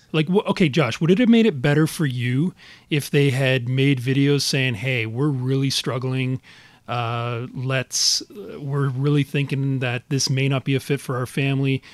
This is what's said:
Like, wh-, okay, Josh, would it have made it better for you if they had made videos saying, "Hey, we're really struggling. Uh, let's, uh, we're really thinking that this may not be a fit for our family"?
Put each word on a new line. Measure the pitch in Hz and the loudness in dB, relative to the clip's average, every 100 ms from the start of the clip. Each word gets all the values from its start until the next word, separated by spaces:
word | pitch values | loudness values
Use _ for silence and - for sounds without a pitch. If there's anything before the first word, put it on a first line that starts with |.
| _ | _
Like, | 156 160 | -2 2
wh-, | 190 196 | 0 0
okay, | 196 160 | 0 2
Josh, | 160 120 - | 2 0 0
would | 165 | 2
it | 196 | 4
have | 240 | 6
made | 233 220 | 6 4
it | 139 | 2
better | 147 147 156 | 2 4 2
for | - 147 | 0 -2
you | 123 120 131 175 - - - _ | -2 -2 0 -2 -4 -18 -20 _
if | 151 - | -4 0
they | 147 139 | 2 2
had | 127 131 131 120 | 2 2 2 0
made | 131 139 131 | 2 2 2
videos | 123 135 139 143 | 0 2 2 2
saying, | - 143 131 107 | 0 0 0 -2
"Hey, | 131 123 110 | -4 -2 -4
we're | 117 151 | -2 -2
really | 131 127 135 135 | 0 -2 0 0
struggling. | - 147 123 131 131 127 131 - - - _ - | -2 -4 -4 -4 -2 -2 -4 -8 -20 -20 _ -8
Uh, | 120 117 117 120 117 127 135 | -4 -4 -4 -4 -6 -8 -8
let's, | 127 131 123 - - - - | -4 -4 -2 -2 0 -2 -6
uh, | 104 95 - | -14 -16 -12
we're | 139 139 139 | -6 -2 -2
really | 127 143 147 | 0 2 2
thinking | 139 143 139 139 139 135 | 2 -2 -2 -2 -2 -2
that | 127 123 - | -2 -4 -4
this | 135 - | -2 0
may | 131 135 | 0 2
not | 135 - | 0 0
be | 135 | -2
a | |
fit | - 139 | -2 -4
for | - 127 | -4 -6
our | 123 | -4
family"? | 151 139 135 139 131 - | -2 0 0 0 -2 -6